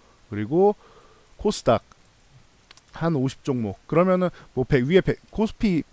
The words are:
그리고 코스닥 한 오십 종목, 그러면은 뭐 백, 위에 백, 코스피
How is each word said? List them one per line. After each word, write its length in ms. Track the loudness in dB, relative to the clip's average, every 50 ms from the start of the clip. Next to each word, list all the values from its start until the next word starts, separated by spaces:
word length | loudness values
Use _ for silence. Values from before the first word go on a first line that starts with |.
| _ _ _ _ -18 _
그리고 460 | -8 -8 -6 -2 0 2 2 2 0 -2 -10 -20 -20 -20 -20 -20 -20 _ _ _ _
코스닥 460 | -6 -4 -4 -4 -2 0 0 0 0 -2 _ -20 _ _ _ _ _ _ _ -20 -20 -20 _ _ _ _ _ -20 -20 _ _ -12
한 240 | -6 -4 -2 -2
오십 260 | 0 -2 -2 -4 -6 -6
종목, 420 | -6 -4 -4 -4 -6 -8 -10 _ -2
그러면은 420 | 0 2 2 2 2 0 0 -2 -4 -8 -18 -10 _
뭐 100 | -6 -2
백, 200 | 0 0 0 2
위에 160 | 4 2 2
백, 180 | 2 2 -4 -4 -8 _
코스피 520 | -4 -4 -4 -4 -2 -2 -2 0 0 0 -2 -6